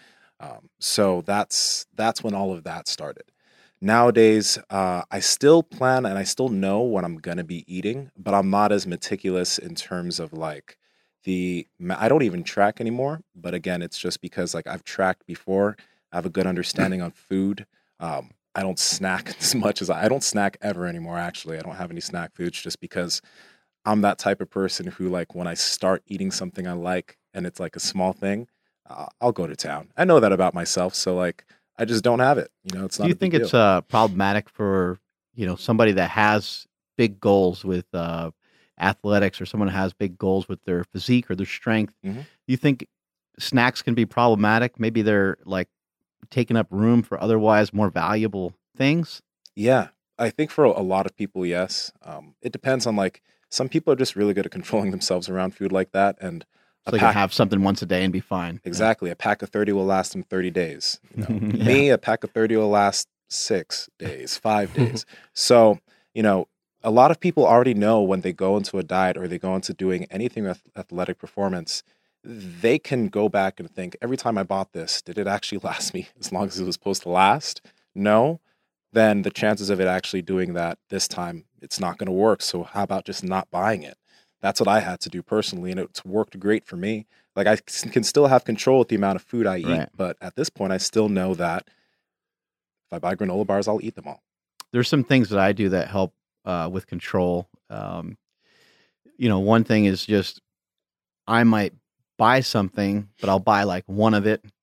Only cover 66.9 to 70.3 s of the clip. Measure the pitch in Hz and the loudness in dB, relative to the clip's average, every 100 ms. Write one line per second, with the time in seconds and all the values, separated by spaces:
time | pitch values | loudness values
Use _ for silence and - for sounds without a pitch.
66.9 | 113 139 165 180 156 110 117 127 104 104 | 6 6 6 0 4 6 6 6 2 4
67.9 | 113 95 95 90 85 95 101 101 98 82 | 4 2 0 -2 -2 0 0 -2 -6 -2
68.9 | 92 92 90 90 85 92 95 - 90 95 | 0 0 0 -6 -6 -4 -4 -4 -4 -2
69.9 | 90 90 95 120 | -2 -4 -6 -6